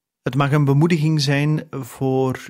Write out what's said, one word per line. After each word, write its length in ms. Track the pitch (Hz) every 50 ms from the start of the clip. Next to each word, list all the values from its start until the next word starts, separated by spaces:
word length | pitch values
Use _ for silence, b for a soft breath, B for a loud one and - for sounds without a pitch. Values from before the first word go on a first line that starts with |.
| _ _ _ _
Het 140 | - 143 123
mag 160 | 135 143 139
een 140 | 143 151 147
bemoediging 560 | 139 139 143 156 170 180 160 147 156 160 156
zijn 460 | 139 139 143 139 147 151 151 156 - -
voor 760 | - 135 135 117 - - 135 131 131 131 131 131 127 - -